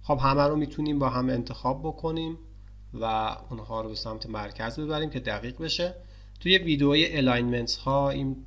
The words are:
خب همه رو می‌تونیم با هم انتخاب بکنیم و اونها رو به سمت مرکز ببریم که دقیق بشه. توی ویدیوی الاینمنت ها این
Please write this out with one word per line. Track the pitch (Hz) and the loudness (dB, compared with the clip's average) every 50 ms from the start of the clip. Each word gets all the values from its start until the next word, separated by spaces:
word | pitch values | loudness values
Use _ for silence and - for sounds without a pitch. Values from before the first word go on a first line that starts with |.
خب | - - 147 131 | 0 0 0 4
همه | 135 135 135 143 | 4 4 6 6
رو | 143 143 151 | 4 4 4
می‌تونیم | 151 151 143 - - 156 151 147 143 | 2 0 0 -2 -2 0 0 2 2
با | 135 127 | 2 2
هم | 117 127 127 127 | 2 2 2 2
انتخاب | 127 120 117 - 127 - - 127 135 151 | 2 0 -2 -4 -8 -4 -2 -2 -2 0
بکنیم | 160 160 151 - - 160 160 160 160 160 165 165 - - - - - - - - - - - | -2 -6 -6 -2 -4 -2 -2 -2 -4 -4 -6 -8 -12 -18 -18 -18 -18 -18 -18 -18 -16 -14 -6
و | 117 113 113 110 110 110 110 - - - - | -2 0 0 2 2 0 0 -2 -6 -10 -10
اونها | 123 113 107 110 113 110 | -10 -10 -8 -6 -4 -4
رو | 110 110 | -4 -4
به | 107 | -6
سمت | 107 - 117 110 110 - | -6 -6 -6 -6 -8 -8
مرکز | 117 107 107 104 104 - - 113 117 117 156 | -6 -6 -6 -6 -8 -6 -6 -6 -6 -4 -4
ببریم | 151 151 156 151 156 151 | -4 -2 -2 -2 -2 -2
که | - 123 | -4 -4
دقیق | - 117 104 104 113 123 127 - | -4 -2 -4 -4 -4 -8 -8 -6
بشه. | 160 156 - - 175 180 180 - - - - - - - - - | -4 -4 -2 0 -2 -2 -4 -8 -16 -16 -18 -18 -18 -18 -16 -4
توی | - 180 190 190 | 4 6 6 6
ویدیوی | 180 165 151 139 143 143 143 156 160 170 165 | 6 4 2 4 6 6 6 6 4 4 4
الاینمنت | 151 131 127 123 120 120 120 123 120 117 123 - | 4 4 6 6 4 4 2 2 0 0 -2 -4
ها | - - 135 135 139 139 139 | -4 -2 2 2 4 4 2
این | 139 139 135 135 135 - - | 2 0 -2 -2 -4 -4 -10